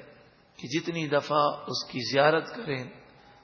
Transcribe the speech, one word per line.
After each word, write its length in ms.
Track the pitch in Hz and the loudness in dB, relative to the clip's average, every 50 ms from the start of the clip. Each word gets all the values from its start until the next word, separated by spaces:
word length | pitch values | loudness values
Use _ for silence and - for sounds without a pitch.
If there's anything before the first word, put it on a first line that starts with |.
| - - - - - _ _ _ _ _ _ - | -14 -16 -20 -20 -20 _ _ _ _ _ _ -14
کہ 80 | - | -8
جتنی 400 | 120 135 170 165 175 170 165 156 | -4 -4 -4 -2 -4 -4 -4 -2
دفعہ 360 | 143 143 143 139 - 147 151 147 147 - - - | 0 0 0 2 2 2 4 4 2 2 -2 -6
اس 160 | - 123 - - - | -6 -6 -6 -6 -6
کی 80 | - 131 113 110 | -8 -8 -4 0
زیارت 440 | 131 139 143 156 160 160 151 - - | 4 6 6 6 6 4 0 -4 -8
کریں 280 | 247 220 156 135 127 123 - - - - - - - - - - - | -10 -8 -6 -6 -6 -8 -10 -14 -18 -20 -20 -20 -20 -20 -20 -20 -20